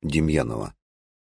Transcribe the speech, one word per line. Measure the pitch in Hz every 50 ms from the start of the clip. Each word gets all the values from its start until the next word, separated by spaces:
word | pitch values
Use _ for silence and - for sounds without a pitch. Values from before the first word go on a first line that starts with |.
Демьянова, | - 80 71 80 78 78 76 78 64 57 57 55 52 50 - _ _ _ _ _ _ _ _ _ _